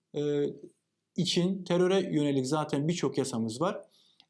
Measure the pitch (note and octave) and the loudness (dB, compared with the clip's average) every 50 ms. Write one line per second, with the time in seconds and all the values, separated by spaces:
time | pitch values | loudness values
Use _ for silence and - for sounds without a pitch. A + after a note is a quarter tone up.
0 | _ _ - D3 D3 D3 D3 C#3+ C#3+ C#3+ - - - - - _ _ _ _ _ | _ _ -6 -4 -2 0 0 0 0 -2 -4 -8 -14 -20 -20 _ _ _ _ _
1 | _ _ _ - E3 - - F3 E3+ F#3 G3 - - - F3 F3 F3+ F3+ F#3+ F#3+ | _ _ _ -2 -2 0 2 2 2 2 0 -2 -2 0 2 4 4 4 4 2
2 | F3+ D3 C#3+ D3+ D3 D3 C#3+ C3+ B2+ B2+ D#3 D#3 D3+ D3+ - C#3 D3 D#3+ F3 E3+ | 2 0 0 0 2 2 2 0 0 0 0 0 0 0 -2 0 0 0 0 0
3 | - C3+ - D3 B2+ B2+ - A2+ A2+ A2 A2 B2+ E3 F#3+ G#3 F#3 - - _ _ | -2 -2 0 -2 -2 -2 -2 -2 -4 -4 -2 -2 -2 -2 -2 -4 -10 -16 _ _
4 | _ _ _ - _ | _ _ _ -20 _